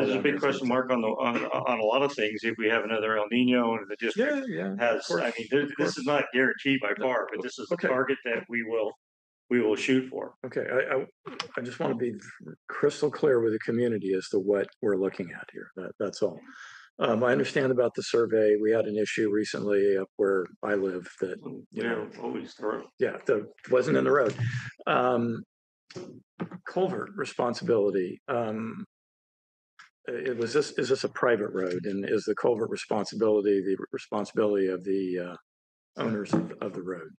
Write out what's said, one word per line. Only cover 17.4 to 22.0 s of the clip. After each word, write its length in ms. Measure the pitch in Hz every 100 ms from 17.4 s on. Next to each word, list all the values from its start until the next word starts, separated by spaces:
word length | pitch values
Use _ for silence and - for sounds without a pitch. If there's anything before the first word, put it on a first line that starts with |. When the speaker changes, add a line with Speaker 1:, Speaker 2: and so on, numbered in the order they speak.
| 135 151 131
Speaker 2:
about 220 | 123 120 -
the 80 |
survey. 540 | - 117 113 110 107 104
We 100 | 107
had 140 | 113 107
an 120 | 107
issue 340 | 101 - 107
recently 640 | 104 104 - 101 101 101 98
up 120 | 95 -
where 280 | 98 98 87 -
I 120 | - 101
live 320 | 95 90 87 -
that, 160 | 92 - - - -
you 120 | -
know, 240 | 117 110